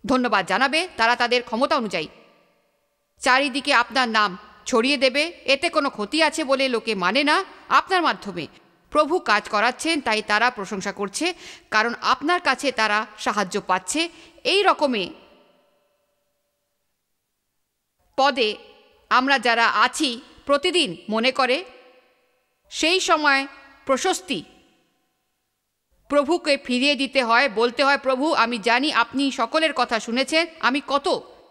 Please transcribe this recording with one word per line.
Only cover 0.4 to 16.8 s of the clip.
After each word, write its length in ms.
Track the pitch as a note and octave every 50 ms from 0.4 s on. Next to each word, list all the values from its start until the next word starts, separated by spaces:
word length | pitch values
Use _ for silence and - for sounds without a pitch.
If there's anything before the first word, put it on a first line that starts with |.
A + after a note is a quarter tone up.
| F3+
জানাবে, 420 | - F#3 G3+ C4 C#4 C4+ D#4+ F4+ F4+ -
তারা 180 | - A3+ A3+ A#3+
তাদের 280 | A#3 B3 A#3 B3 B3 A#3+
ক্ষমতা 340 | - A3+ A3 C4+ D4 D#4+
অনুযায়ী 300 | C#4 A3+ G3+ F#3+ F3 D3 - - - - _ _ _ _ _ _ _ _ _ _ _ _ _ _ _ _ _ _ _
চারিদিকে 540 | - C4+ B3+ C4 C#4+ C#4+ A#3+ C#4+ A#3+ C#4+ C#4
আপনার 360 | A3+ A#3+ - A3 C4+ B3+ A#3
নাম 280 | A3 A3 G#3 G3 F3+ - - - - - _
ছড়িয়ে 320 | - B3+ C#4+ - C4 D4
দেবে। 360 | B3 C4+ C4 A#3+ C#4+ D4+ E4+ F4 - -
এতে 240 | - C4+ C#4 - E4+
কোনো 200 | E4 D#4 C#4+ C#4
ক্ষতি 340 | - - G#3 - - D#4 D#4+
আছে 200 | D4+ C#4+ D#4+ D#4
বলে 260 | B3+ C4+ C4 C4+ C4+
লোকে 260 | A#3+ A3 - A3+ G#3+
মানে 280 | G3 F3 F3+ G#3+ C#4 D4
না। 220 | C#4+ D#4 F#4 F#4 - - - - -
আপনার 320 | - C#4 C#4 - F#4+ F#4
মাধ্যমে 460 | D#4+ C#4 G3 - - G3+ F3+ F3 D3 - - - _ _ _ _ _ _
প্রভু 300 | - D4 D#4 C#4 E4+ F4
কাজ 300 | E4 - G#3 G#3 G#3 -
করাচ্ছেন, 520 | - G#3 G#3+ B3 B3 - - D#4+ E4 D4+
তাই 200 | B3 A#3+ G#3+ G#3+
তারা 280 | G#3+ - G#3 G#3+ A#3 B3
প্রশংসা 420 | A#3+ A3 F#3+ - G#3+ F#3+ F3 G3+
করছে, 420 | - - G3+ F#3+ - - D4 F4+ F4+ - - - - - _ _
কারণ 220 | A3 G#3+ A3 A#3 A#3 -
আপনার 400 | - G#3+ B3+ - C#4 D#4 F4+ F4+
কাছে 300 | - D4 C4 B3+ - C4+
তারা 340 | B3+ - A3 G#3+ G#3 G#3+ A3+ - - -
সাহায্য 420 | - B3+ G#3+ G#3 G3+ F3+ F#3+ G3+
পাচ্ছে। 480 | - - F#3 F#3 - - - D4+ E4 E4+ - - - - _ - _
এই 200 | C4+ F4 G4 G4
রকমে 460 | F#4 D4+ - D4+ C4+ B3 G#3 F3+ - - - - _ _ _ _ _ _ _ _ _ _ _ _ _ _ _ _ _ _ _ _ _ _ _ _ _ _ _ _ _ _ _